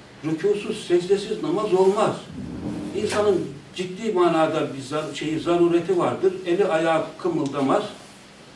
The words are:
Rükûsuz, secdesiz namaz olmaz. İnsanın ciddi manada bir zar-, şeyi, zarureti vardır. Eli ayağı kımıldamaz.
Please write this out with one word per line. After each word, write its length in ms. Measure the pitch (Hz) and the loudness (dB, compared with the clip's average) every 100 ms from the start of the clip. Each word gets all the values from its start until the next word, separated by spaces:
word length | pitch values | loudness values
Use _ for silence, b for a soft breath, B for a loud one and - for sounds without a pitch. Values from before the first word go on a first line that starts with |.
| - - | -20 -10
Rükûsuz, 640 | 151 160 202 202 - - - | -4 0 0 0 -2 -6 0
secdesiz 560 | 175 175 196 - 214 | 2 2 0 0 -6
namaz 320 | 151 175 202 | -2 -2 2
olmaz. 420 | 180 190 208 202 - - - - - - - - 196 | 4 4 4 2 -2 -8 -12 -10 -8 -8 -8 -8 -4
İnsanın 440 | 214 214 208 180 - - - - | -2 2 2 2 0 -10 -14 -10
ciddi 360 | 180 - 226 | -8 -6 -2
manada 600 | 180 175 165 156 160 139 | 2 4 4 2 2 -2
bir 80 | 135 | -6
zar-, 320 | 123 151 151 | -6 -6 -6
şeyi, 260 | 139 156 151 | -6 -4 -2
zarureti 580 | 131 175 170 170 170 180 | 2 4 4 4 2 0
vardır. 360 | 139 - 190 180 175 | 0 2 0 0 -2
Eli 180 | 185 190 | 0 2
ayağı 380 | 160 165 160 156 - | 2 2 0 0 -4
kımıldamaz. 640 | 180 160 139 147 135 196 208 - - - - - - | -2 0 -2 0 2 2 0 -10 -20 -20 -20 -20 -20